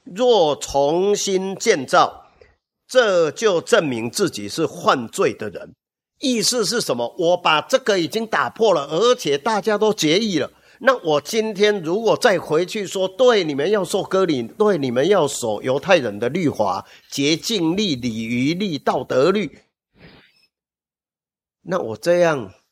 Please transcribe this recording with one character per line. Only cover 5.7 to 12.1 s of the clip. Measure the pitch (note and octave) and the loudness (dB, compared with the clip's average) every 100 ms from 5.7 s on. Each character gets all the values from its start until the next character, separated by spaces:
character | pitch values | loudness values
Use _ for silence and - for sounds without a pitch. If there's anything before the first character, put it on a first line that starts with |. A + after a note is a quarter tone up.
| - _ _ _ - | -20 _ _ _ -6
意 | C4+ A#3 | -2 0
思 | F#3 B3 F#3+ | 0 0 -2
是 | A3+ | -2
什 | - B2 | -2 -4
么？ | A#2 - | -4 -2
我 | E3+ F3+ | 0 2
把 | F3+ D3+ | 2 0
这 | - B3+ | 2 -2
个 | A#3+ F#3+ | 2 0
已 | D3+ | 0
经 | G3+ A3 | -4 -2
打 | D#3 B2 | -2 -2
破 | - A3 | 0 2
了， | E3+ D3 | 2 0
而 | D#3+ A#3 B3 | 0 2 2
且 | E3 C#3+ | 0 -2
大 | A3+ G#3+ | 0 -2
家 | G#3+ G#3 | 0 0
都 | G#3+ | 0
决 | G#3 D#3 F3+ | 2 2 2
议 | A3+ D#3+ | 0 -2
了， | A2+ _ _ - | -4 _ _ -2
那 | - B3+ | 0 2
我 | E3 D3 | 2 0
今 | - A3 A3 | 0 -2 -2
天 | F#3+ G#3 G#3 | 0 0 0
如 | D#3 G3 | -2 -2
果 | A3 | 0